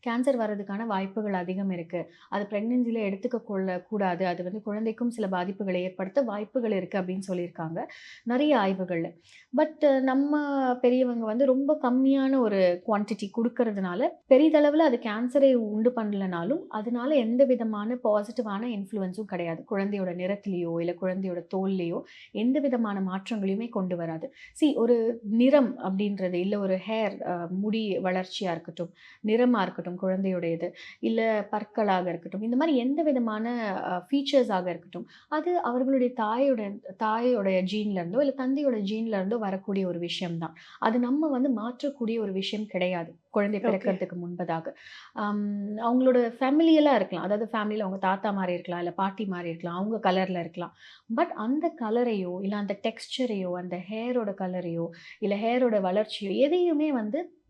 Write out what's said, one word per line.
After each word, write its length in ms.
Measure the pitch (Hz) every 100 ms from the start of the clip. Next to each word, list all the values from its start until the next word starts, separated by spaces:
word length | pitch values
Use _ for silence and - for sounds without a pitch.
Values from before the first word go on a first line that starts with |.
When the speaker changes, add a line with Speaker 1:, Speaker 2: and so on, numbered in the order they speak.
| 247
Speaker 1:
கேன்சர் 320 | 233 254 254
வர்றதுக்கான 480 | 214 208 196 202 226
வாய்ப்புகள் 460 | 196 196 220 214
அதிகம் 380 | 190 175 185 196
இருக்கு. 420 | 175 165 180 165 - -
அது 180 | 202 202
பிரெக்னன்சில 480 | 208 220 247 233 226 208
எடுத்துக்க 360 | 196 240 233
கொள்ள 360 | - 196 190 180
கூடாது. 460 | 180 214 190 170 185
அது 160 | 175
வந்து 200 | 180 214
குழந்தைக்கும் 480 | 208 208 220 220 240
சில 160 | 233 202
பாதிப்புகளை 560 | 185 180 196 196 180
ஏற்படுத்த 400 | 180 180 185 285
வாய்ப்புகள் 500 | 247 208 214 262 226
இருக்கு 260 | 196 180 202
அப்படின்னு 280 | 185 185 190
சொல்லியிருக்காங்க 560 | 180 175 - 165 165 302 - - -
நிறைய 340 | - 247 302 262
ஆய்வுகள்ல. 540 | 196 190 180 170 165 - _ - _ 254
But, 280 | 311 311
அ, 160 | 294 269
நம்ம 380 | 262 262 285 294 294 277 262
பெரியவங்க 500 | 247 247 254 254 233
வந்து 200 | 220 220
ரொம்ப 220 | 277 254 277 302
கம்மியான 560 | 269 254 269 269 269 269
ஒரு 440 | 226 202 185 180 -
குவான்டிட்டி 440 | 208 208 208 196 -
கொடுக்கறதுனால 720 | 233 233 226 202 190 180 302 - _
பெரிதளவுல 480 | 262 311 302 294 302
அது 220 | 320 240
கேன்சரை 520 | 226 214 247 277 269
உண்டு 380 | 254 214 214 226 247
பண்ணலனாலும் 640 | 214 202 190 175 170 320 -
அதனால 460 | 214 214 247 247
எந்த 300 | 302 226 247
விதமான 540 | 262 247 226 208 208 247
பாசிட்டிவான 580 | 233 208 208 240 214 196
இன்ஃப்ளூயன்ஸும் 600 | 240 214 196 214 190 185
கிடையாது. 400 | 208 180 170 165 -
குழந்தையோட 440 | 202 196 202 185 175
நிறத்திலேயோ, 640 | 180 202 202 175 170 165
இல்ல 160 | 170 175 190
குழந்தையோட 380 | 185 190 175 - 190
தோல்லையோ 460 | 190 190 170 196 - - -
எந்த 280 | 208 233 277
விதமான 420 | 277 247 220 202
மாற்றங்களையுமே 680 | 190 190 190 220 190 196 233
கொண்டு 280 | 220 185 180
வராது. 360 | 165 160 262 - - -
See, 140 | 311
ஒரு 460 | - 233 240 226 233 208
நிறம் 480 | 226 254 294 240 -
அப்படின்றது, 540 | 185 190 208 202 185
இல்ல 260 | 180 185 202
ஒரு 200 | 196 185 185
ஹேர், 400 | 220 214 196 -
அ, 180 | 175 170
முடி 480 | 185 208 220 220 175
வளர்ச்சியா 520 | 185 185 185 - 190
இருக்கட்டும், 420 | 165 165 170 170 _ - - 208
நிறமா 360 | 220 254 233
இருக்கட்டும் 380 | 185 - 185 180
குழந்தையுடையது, 720 | 190 185 190 180 170 165 175 - - -
இல்ல 480 | 226 226 226 214 202
பற்களாக 580 | 214 214 - 208 185 180
இருக்கட்டும், 340 | 170 180 196
இந்த 140 | 226 247
மாதிரி 220 | 330 269
எந்த 240 | 247 294
விதமான, 720 | 311 254 233 214 233 240 220 185
அ, 220 | - 175 175
ஃபீச்சர்ஸாக 560 | 277 277 285 226 190 180
இருக்கட்டும், 420 | 170 - - - - _
அது 340 | 302 330 349
அவர்களுடைய 500 | 240 247 262 269 247
தாயோட, 580 | 254 214 233 277 240 208 202 - 190
தாயோடைய 680 | 220 220 240 247 196 185 185
ஜீன்ல 300 | 208 208 190
இருந்தோ, 160 | 170 220
இல்ல 140 | 285 269
தந்தையோட 400 | 254 269 285 226
ஜீன்ல 400 | 196 220 226 202
இருந்தோ 160 | 190 233
வரக்கூடிய 500 | 208 190 190 196 185
ஒரு 120 | 170
விஷயம்தான். 560 | 170 - 180 170 160 - - -
அது 200 | - 240
நம்ம 300 | 240 277 311
வந்து 200 | 262 269
மாற்றக்கூடிய 720 | 226 220 247 294 277 220 233
ஒரு 120 | 208
விஷயம் 340 | 190 196 214 214
கிடையாது 480 | 185 180 180 170 - _
குழந்தை 300 | 220 202 208
Speaker 2:
ஓகே. 20 |
Speaker 1:
பிறக்கிறதுக்கு 540 | 190 196 214 185 180 175
முன்பதாக. 480 | 175 175 175 165 165 - - - -
அம், 640 | - 208 208 208 202 202 214
அவங்களோட 560 | 233 254 262 247 233 233
ஃபேமிலியலா 560 | 262 294 330 311 294
இருக்கலாம், 300 | 247 190 175
அதாவது 200 | - 208
ஃபேமிலியில 340 | 220 226 214 214
அவங்க 180 | 196 190
தாத்தா 300 | 190 196 214
மாறி 220 | 196 185
இருக்கலாம், 280 | 175 175 175
இல்ல 120 | 175
பாட்டி 320 | 170 196 190
மாறி 240 | 208 180 175
இருக்கலாம், 280 | 165 175 175
அவங்க 340 | 202 220 202
கலர்ல 280 | 185 190 180
இருக்கலாம். 360 | 170 175 170 _ - - _ 226
But 100 | 349
அந்த 460 | - 220 285 330 330
கலரையோ, 600 | 226 226 247 208 180 180
இல்ல 140 | 196 208
அந்த 240 | 202 196
டெக்ஸ்சரையோ, 680 | 226 220 - - 254 208 180
அந்த 240 | 180 180 180 185
ஹேரோட 440 | 220 240 247 214 196
கலரையோ, 480 | 185 180 175 170 165 - - -
இல்ல 160 | 214 202
ஹேரோட 440 | 226 247 247 214
வளர்ச்சியோ 560 | 185 196 214 - 202 202
எதையுமே 560 | 285 359 349 294 302
வந்து 400 | 262 208 269 359 _